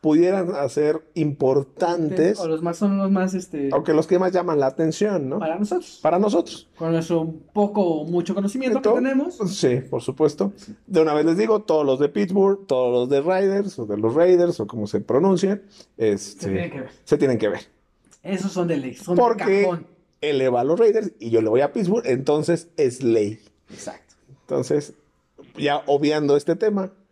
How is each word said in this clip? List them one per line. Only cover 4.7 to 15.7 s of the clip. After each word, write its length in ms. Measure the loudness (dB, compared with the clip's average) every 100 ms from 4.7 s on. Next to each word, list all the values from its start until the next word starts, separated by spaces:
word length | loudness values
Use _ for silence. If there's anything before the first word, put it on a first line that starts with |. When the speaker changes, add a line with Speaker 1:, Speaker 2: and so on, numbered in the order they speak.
| 0 -2 0 -2 -2 -4
Speaker 1:
¿no? 100 | -4
Speaker 2:
para 180 | -4 -4
nosotros. 420 | -4 -4 -6 -4
Speaker 1:
Para 160 | 0 2
nosotros. 500 | 2 0 -2 -10 _ _
Speaker 2:
Con 140 | -2
nuestro 420 | -2 0 -2 -2 -10 -8
poco 280 | -2 0 0
o 240 | 0 0 -2
mucho 300 | -2 -2 -2
conocimiento 460 | -4 -2 -2 0
que 80 | 2
Speaker 1:
Entonces, 240 | 2 2
Speaker 2:
tenemos. 440 | 0 -2 -4 -6 0
Speaker 1:
sí, 220 | 0 0 -4
por 120 | -8
supuesto. 500 | -6 0 0 0 -4 -4
Speaker 2:
Sí. 180 | -20 -20 -2
Speaker 1:
De 140 | 2
una 120 | 2
vez 120 | 2 2
les 120 | 2
digo, 240 | 2 0
todos 240 | 2 2 2
los 140 | 2
de 100 | 0
Pittsburgh, 580 | 0 0 2 2 0 -2
todos 240 | 0 2
los 180 | 0 2
de 120 | 0
Riders, 580 | 2 0 0 0 -4 -6
o 60 | -6
de 100 | -2
los 180 | 0
Raiders, 460 | 4 4 6 4 0
o 80 | -6
como 200 | -6 -4
se 120 | -4
pronuncien, 640 | 0 2 4 2 2 -2 -8